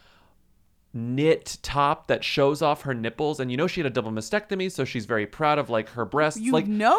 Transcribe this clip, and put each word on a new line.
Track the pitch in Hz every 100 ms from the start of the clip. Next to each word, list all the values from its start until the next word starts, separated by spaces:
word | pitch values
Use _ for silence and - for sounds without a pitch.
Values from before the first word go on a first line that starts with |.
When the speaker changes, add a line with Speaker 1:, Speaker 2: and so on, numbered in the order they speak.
| _ _ _ _ _ _ _ _ _
Speaker 1:
knit | 117 120 131 156 - - -
top | - 139 143 151 -
that | 120
shows | - - 139 147
off | 156 147
her | 139
nipples, | 120 113 - 151 151
and | 127
you | 123
know | 175
she | 185
had | 143
a |
double | 120 110
mastectomy, | 110 - 208 - 190 185
so | 160
she's | 127 127
very | 104 110 104
proud | - 151 147
of, | 120
like, | 117 110
her | 120 107
breasts. | 139 151 120
Speaker 2:
You | 233
Speaker 1:
Like, | 160 196
Speaker 2:
know | 208 220